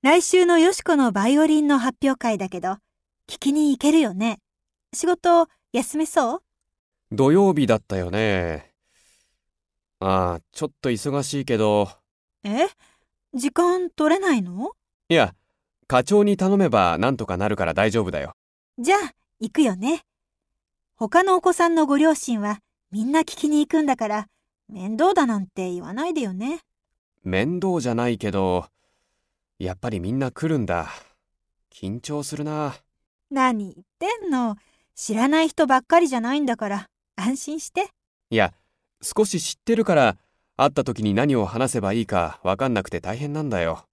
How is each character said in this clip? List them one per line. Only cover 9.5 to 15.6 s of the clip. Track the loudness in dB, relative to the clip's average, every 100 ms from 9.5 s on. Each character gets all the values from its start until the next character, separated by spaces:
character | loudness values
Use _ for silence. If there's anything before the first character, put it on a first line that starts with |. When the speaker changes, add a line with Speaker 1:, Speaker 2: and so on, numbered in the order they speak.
| _ _ _ _ _
Speaker 2:
あ | 0 0 0 -4
あ、 | _
ち | -10
ょ | -10
っ | _
と | -4
忙 | -4 -2 -4
し | -4 -6
い |
け | -2 0
ど。 | 2 2 0 -6 _ _ _ _ -6
Speaker 1:
え？ | -2 -2 _ _ _ _ _ _
時 | -6 -4
間 | 2 2 2 -4
取 | -2 2 2
れ |
な | 2 0
い |
の？ | -2 -8 -10 -12 _ _ _
Speaker 2:
い |
や、 | 2 2 -2 _ _